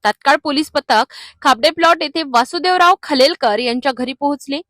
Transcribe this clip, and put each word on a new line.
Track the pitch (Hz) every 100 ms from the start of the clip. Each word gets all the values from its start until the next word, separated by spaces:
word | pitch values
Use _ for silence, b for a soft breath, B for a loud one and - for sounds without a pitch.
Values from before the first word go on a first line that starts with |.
तात्काळ | 208 214 - 302
पोलीस | 311 285 311
पथक | 294 - 220 247 B B B
खापडे | 294 247 294
प्लॉट | 339 330 339
येथे | 311 330
वासुदेवराव | 294 240 254 349 339 359 349 381
खलेलकर | - 277 269 349 240 208
यांच्या | 247 247 277
घरी | 254 254
पोहोचले. | 262 285 285 - 277 370